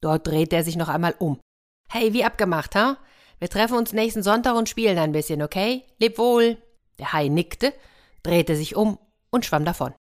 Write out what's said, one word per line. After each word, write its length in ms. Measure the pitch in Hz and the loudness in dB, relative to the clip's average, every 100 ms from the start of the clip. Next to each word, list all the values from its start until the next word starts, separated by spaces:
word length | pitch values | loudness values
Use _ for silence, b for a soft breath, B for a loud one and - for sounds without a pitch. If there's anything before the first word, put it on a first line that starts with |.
Dort 240 | 156 156 160 | 0 -2 0
drehte 300 | 156 160 170 | 0 0 0
er 80 | |
sich 120 | 160 165 | 0 -2
noch 120 | 160 | -2
einmal 260 | 151 175 - | -2 -2 -2
um. 220 | 175 143 _ _ _ _ _ | -4 -4 _ _ _ _ _
Hey, 240 | 226 226 | -2 0
wie 120 | 220 | 2
abgemacht, 500 | 233 233 196 165 147 | 0 0 -2 0 -2
ha? 240 | 202 226 269 b b b b | 0 0 0 b b b b
Wir 100 | 180 | -6
treffen 280 | - 226 247 | 0 0 2
uns 160 | 233 | -2
nächsten 300 | 208 226 220 | 0 -2 -2
Sonntag 320 | 196 214 240 233 | 2 2 2 0
und 120 | 226 | -2
spielen 300 | - 226 180 | 0 0 2
ein 140 | 156 | 0
bisschen, 300 | 151 151 151 | 0 -2 -4
okay? 420 | 147 - 202 254 - _ | -4 -2 -2 -2 -6 _
Leb 200 | 226 226 | 0 2
wohl. 380 | 240 240 233 226 _ _ _ _ | 2 4 4 2 _ _ _ _
Der 140 | - | -6
Hai 160 | 160 147 | -2 0
nickte, 460 | 147 175 - 254 285 b b b b | 0 -2 -2 -4 -4 b b b b
drehte 340 | - 170 170 156 | 0 2 2 0
sich 200 | 156 - | -2 0
um 220 | 214 202 _ _ _ | 0 0 _ _ _
und 140 | 247 | -2
schwamm 200 | 233 156 | 0 -2
davon. 280 | 151 175 127 123 | -2 -2 -6 -8